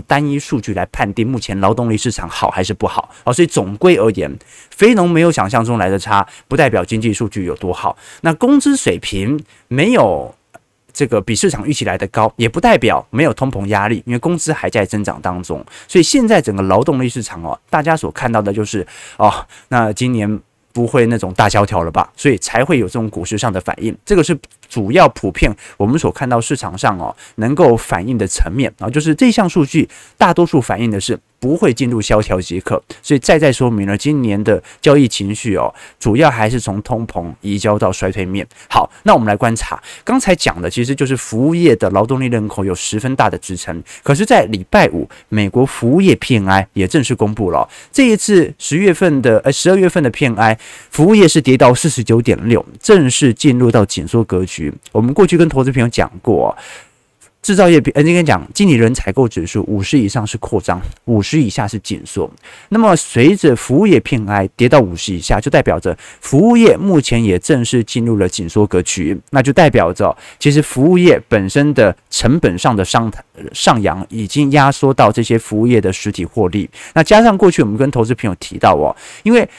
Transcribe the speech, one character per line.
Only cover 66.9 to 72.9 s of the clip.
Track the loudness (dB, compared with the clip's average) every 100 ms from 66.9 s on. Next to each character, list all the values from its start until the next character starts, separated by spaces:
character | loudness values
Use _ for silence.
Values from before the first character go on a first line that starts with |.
| 0
前 | 2 0
也 | 0 0
正 | 0 0
式 | 0 -2
进 | -2 -2 -2
入 | 0
了 | 0
紧 | -4 -4
缩 | 0 2
格 | 0
局， | -2 -2 -4 -4 -4
那 | -2
就 | 2
代 | 4 4
表 | 4 2
着 | 0 -2 -2 -10 -4
其 | 0
实 | 2
服 | 0 0
务 | 2 6
业 | 6 4 2
本 | -2 0
身 | 0 0
的 | 4 2 0 _
成 | -2 0 2
本 | 0 0
上 | 0 0
的 |
上， | 0